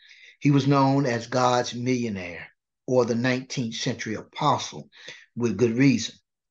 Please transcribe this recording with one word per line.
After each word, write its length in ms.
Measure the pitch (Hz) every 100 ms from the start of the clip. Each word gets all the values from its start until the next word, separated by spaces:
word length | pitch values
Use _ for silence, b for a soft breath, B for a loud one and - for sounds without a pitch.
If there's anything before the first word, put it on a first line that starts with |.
| B B B B
He 120 | 143
was 160 | 139 131
known 380 | 143 135 139 135
as 220 | 120 -
God's 460 | 127 123 123 120
millionaire 720 | 120 123 123 117 98 90 82 - _ _ _ -
or 180 | 127 117
the 100 | 117
nineteenth 600 | 127 127 - - 113 113
century 400 | 139 110 113 104
apostle 720 | - - 151 120 - - - B B B B 113
with 220 | 117 98
good 200 | 120 117
reason. 380 | 139 113 - - _ _ _